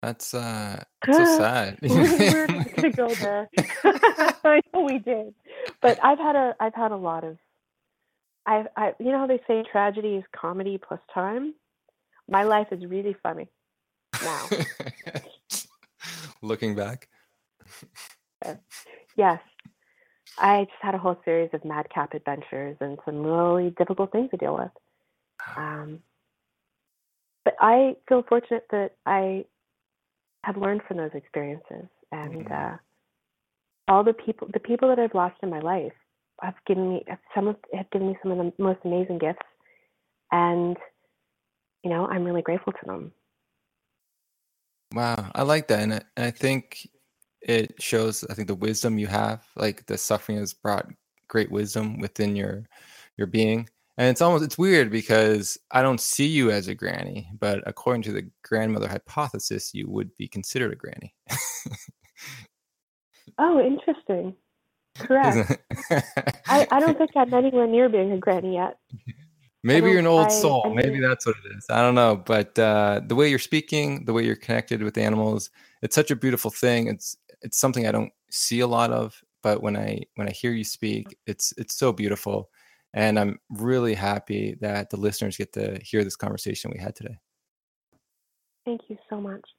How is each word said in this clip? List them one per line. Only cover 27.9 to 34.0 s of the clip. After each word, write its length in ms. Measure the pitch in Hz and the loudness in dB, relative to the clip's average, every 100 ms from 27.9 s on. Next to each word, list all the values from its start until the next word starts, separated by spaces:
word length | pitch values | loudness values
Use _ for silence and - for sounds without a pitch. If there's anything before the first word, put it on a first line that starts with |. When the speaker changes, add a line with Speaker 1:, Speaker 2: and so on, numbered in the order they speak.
| - - | 2 2
Speaker 2:
feel 140 | 254 240 | 2 4
fortunate 360 | 240 233 233 - | 0 2 -6 -2
that 220 | 208 196 _ - | -4 -4 _ -2
I 380 | 196 190 190 - _ _ _ _ _ _ _ _ _ | 0 0 -4 -8 _ _ _ _ _ _ _ _ _
have 120 | - 202 | -8 -4
learned 260 | 196 208 - | -2 -4 -4
from 80 | 180 | -6
those 140 | 160 | -6
experiences, 720 | 151 - - 143 151 - - 185 _ _ | -8 -10 -8 -8 -10 -14 -18 -18 _ _
and, 340 | 156 151 165 - | -14 -12 -12 -10
Speaker 1:
Mm-hmm. 60 | |
Speaker 2:
uh, 240 | 147 143 170 _ _ _ _ _ _ _ _ _ _ - | -8 -8 -10 _ _ _ _ _ _ _ _ _ _ 2
all 160 | 196 | 4